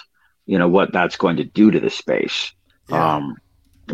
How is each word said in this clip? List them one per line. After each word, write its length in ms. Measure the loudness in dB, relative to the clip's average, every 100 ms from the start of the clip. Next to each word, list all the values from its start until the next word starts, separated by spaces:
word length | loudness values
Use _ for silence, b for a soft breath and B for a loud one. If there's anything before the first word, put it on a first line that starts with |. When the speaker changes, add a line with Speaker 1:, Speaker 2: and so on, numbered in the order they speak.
| -20 _ _ _ -4
Speaker 1:
you 120 | 0
know, 100 | 2
what 240 | 2 2
that's 240 | 0 -2 0
going 200 | -2 -2
to 80 |
do 260 | -4 4 4
to 100 | 4
the 100 | -2
space. 640 | -6 -4 -2 -2 -6 -8 _ _ _ -6
Speaker 2:
Yeah. 280 | -2 0 -2
Speaker 1:
Um, 200 | -6 -12 _ _ _ _ -6